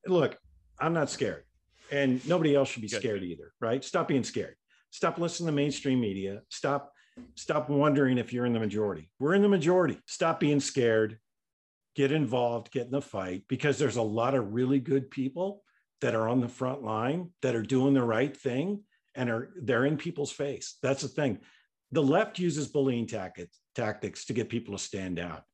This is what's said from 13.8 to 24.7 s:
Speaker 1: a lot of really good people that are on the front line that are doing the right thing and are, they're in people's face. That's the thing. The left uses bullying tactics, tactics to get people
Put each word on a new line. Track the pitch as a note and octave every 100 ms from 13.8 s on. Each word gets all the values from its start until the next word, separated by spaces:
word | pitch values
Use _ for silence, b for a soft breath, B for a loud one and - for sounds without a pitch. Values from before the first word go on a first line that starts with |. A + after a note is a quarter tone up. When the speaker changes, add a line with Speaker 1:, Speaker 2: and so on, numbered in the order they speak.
| C#3 A2+
Speaker 1:
a |
lot | A2 A2 A#2+
of | C#3 G2+
really | A2+ B2+ C#3
good | A#2 C3+ C3+
people | - C3 D#3 F#3+ G3+ _ _ _ _
that | C3+ A2+
are | A2+
on | B2+
the | A#2
front | - B2+ C#3+
line | A2+ A2 A#2+ E3 F3 _
that | C3 A#2+
are |
doing | G#2+ C3 C#3
the | C3+
right | A#2+ A2 C#3+ -
thing | C3+ B2 F3 G#3 _ _ _
and | - B2
are, | A2+ C3+ F3+
they're | A#2+ A#2+ C3+
in | D3+
people's | F3 E3 C#3+
face. | - C#3+ A#2+ - -
That's | B2+ C3+
the | C#3+
thing. | - C#3+ G2+ b b b _ _
The | D#3+
left | C3+ E3+ A3 -
uses | F3+ D3+ C#3
bullying | D3+ C3+ A#2+ A2+
tactics, | A2+ F#2 F2+ F2 _ _ -
tactics | A2 G#2 G#2 - -
to |
get | A2 G#2
people | A#2 -